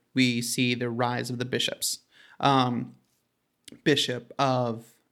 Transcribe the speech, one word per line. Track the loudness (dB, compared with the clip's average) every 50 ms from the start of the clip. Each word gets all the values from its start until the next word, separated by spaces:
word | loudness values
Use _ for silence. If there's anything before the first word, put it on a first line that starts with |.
| _ _ 2
we | 2 4 4 2 0
see | -2 -2 0 0 2 2 2
the | 0 -2 -4
rise | -2 -2 -2 0 0 -2 -4 -4
of | -4 -6
the | -4
bishops. | -4 -2 -2 -2 -2 -4 -4 -4 -6 -6 -6 _ _ _ -20 -20 -20 -8 -2
Um, | 2 2 4 4 4 2 0 -4 -6 -8 -10 _ _ _ _ _ _ _ _ _ _ _ _ _ -20 -20 -12 -4 2
Bishop | 2 2 2 2 -2 -4 -8 -10 -8 -2 0
of | 2 2 2 2 0 -2 -4 -6 -10 -18 _ _ _ _